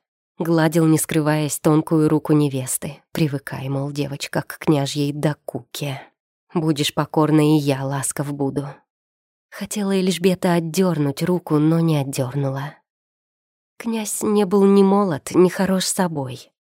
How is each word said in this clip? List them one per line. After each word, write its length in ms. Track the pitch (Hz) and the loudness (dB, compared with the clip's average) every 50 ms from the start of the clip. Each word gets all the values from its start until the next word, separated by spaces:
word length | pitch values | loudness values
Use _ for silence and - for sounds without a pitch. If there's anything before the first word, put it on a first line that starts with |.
| _ _ _ _ _ _ _ | _ _ _ _ _ _ _
Гладил, 480 | - 175 165 170 165 156 160 156 170 160 | -6 -2 0 2 2 2 2 2 4 4
не 140 | 160 156 151 | 4 4 2
скрываясь, 600 | - - - 160 147 151 151 151 151 139 - - | 2 0 0 0 2 2 0 0 -2 -4 -4 -2
тонкую 500 | - 160 151 156 156 - 165 156 151 151 | 2 2 2 2 2 2 2 2 2 2
руку 240 | 151 151 151 - 151 | 2 0 0 2 2
невесты. 680 | 151 147 143 135 131 127 127 - - - 160 143 - _ _ | 2 2 0 -2 -4 -6 -6 -6 -8 -8 -10 -14 -14 _ _
"Привыкай, 580 | - 180 165 139 139 139 - - 135 131 131 135 | -4 -2 -2 -2 -2 -6 -8 -10 -10 -8 -6 -4
мол, 220 | 139 135 139 147 | -4 -4 -4 -6
девочка, 520 | 143 143 139 139 143 - - - - - - | -4 -6 -6 -6 -6 -10 -10 -6 -6 -6 -6
к 160 | - - - | -8 -10 -6
княжьей 520 | - 165 156 139 139 135 - 147 143 143 147 | -2 0 0 0 0 -2 -2 -4 -4 -4 -4
докуке. 920 | 147 147 156 147 - _ - - 127 - _ - - 147 143 135 131 - - _ _ _ _ _ _ _ _ - | -2 -2 -4 -4 -4 _ -14 -14 -14 -12 _ -12 -10 -8 -8 -8 -10 -14 -20 _ _ _ _ _ _ _ _ -6
Будешь 400 | 175 160 160 156 139 147 - - | -2 0 0 0 0 -2 -2 -2
покорна, 640 | 160 147 - - 165 151 151 151 156 151 151 156 | -4 -4 0 2 2 2 4 4 4 6 6 4
и 40 | 156 | 4
я 240 | 139 143 135 131 139 | 2 2 -2 -2 -2
ласков 500 | 135 139 139 131 - - - 139 143 143 | -6 -6 -6 -6 -6 -6 -6 -6 -6 -4
буду". 340 | 143 139 135 135 143 139 143 143 - _ _ _ _ _ _ _ _ _ _ _ _ _ _ | -4 -4 -2 -2 -4 -6 -8 -12 -18 _ _ _ _ _ _ _ _ _ _ _ _ _ _
Хотела 460 | - - 202 - - 214 202 196 196 | -14 -12 -10 -8 -6 -4 -2 0 0
Эльжбета 580 | 190 185 190 175 165 175 190 180 - - 185 170 | 0 0 0 0 0 2 0 0 2 0 0 2
отдёрнуть 680 | 170 165 165 156 180 190 180 165 147 147 139 139 - 165 | 0 0 -2 0 0 0 0 2 0 0 -2 -2 -2 -2
руку, 340 | 175 180 170 - - 156 | -2 -2 -2 -2 0 2
но 220 | 147 151 160 165 165 | 2 4 4 2 2
не 180 | 165 165 156 | 2 2 2
отдёрнула. 800 | 147 135 139 131 143 131 127 131 143 139 135 135 135 143 151 - _ _ _ _ _ _ _ _ _ _ _ _ _ _ _ _ _ _ _ _ | 0 -2 -4 -4 -4 -4 -4 -4 -4 -4 -4 -4 -6 -8 -10 -14 _ _ _ _ _ _ _ _ _ _ _ _ _ _ _ _ _ _ _ _
Князь 440 | - - 233 226 220 214 - - - | -10 -6 -6 -4 -4 -4 -6 -6 -4
не 240 | 220 214 208 208 208 | -2 0 2 2 2
был 180 | 180 208 202 196 | 2 4 4 6
ни 180 | 196 202 202 196 | 6 6 6 6
молод, 480 | 190 196 202 208 185 147 127 - - - | 6 4 2 2 0 -2 -4 -6 0 4
ни 160 | 165 185 175 | 4 4 4
хорош 360 | - - 190 185 190 185 - | 4 0 0 0 0 0 -2
собой. 640 | - - - 185 175 160 143 131 127 123 - - _ _ _ | -2 -2 -2 -2 -2 -2 -6 -8 -8 -10 -14 -16 _ _ _